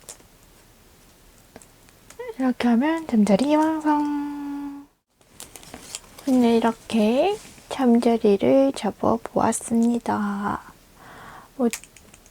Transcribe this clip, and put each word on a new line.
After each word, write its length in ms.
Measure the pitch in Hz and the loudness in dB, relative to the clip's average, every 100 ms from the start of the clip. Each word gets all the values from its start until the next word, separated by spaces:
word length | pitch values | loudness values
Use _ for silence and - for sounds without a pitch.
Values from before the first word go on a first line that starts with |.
| - - - _ - - _ _ _ _ _ _ _ - _ - - _ - _ - - 494 440 | -20 -20 -20 _ -20 -20 _ _ _ _ _ _ _ -20 _ -20 -20 _ -20 _ -20 -14 -12 -4
이렇게 280 | 262 - 240 | -4 -2 0
하면 360 | 233 294 330 320 | 2 0 -2 -2
잠자리 500 | 226 202 196 269 302 | 0 2 2 2 2
완성! 1300 | 311 320 302 294 294 294 285 285 285 285 285 285 285 _ _ _ _ - - - - - - - - - - | 0 -2 -2 -2 -2 -4 -8 -10 -10 -10 -12 -14 -20 _ _ _ _ -20 -20 -20 -20 -20 -16 -18 -18 -8 0
오늘 220 | 254 233 233 | 2 4 4
이렇게 840 | 233 226 - 226 214 254 359 415 - - - | 2 -2 -4 0 2 2 0 -2 -8 -20 -12
잠자리를 1040 | - 254 233 240 226 214 202 240 269 269 | 0 2 4 4 2 4 4 4 4 4
접어보았습니다. 1900 | - 202 - - 226 - - 208 226 - 233 233 240 - 208 202 202 202 - - - _ - - - - - - - | 0 -6 -2 0 0 -2 -2 0 -2 -2 0 0 0 -4 -4 -2 -4 -6 -8 -10 -20 _ -20 -20 -20 -20 -20 -16 -4
뭐, 120 | 240 - - - - - _ | -4 -4 -12 -20 -20 -20 _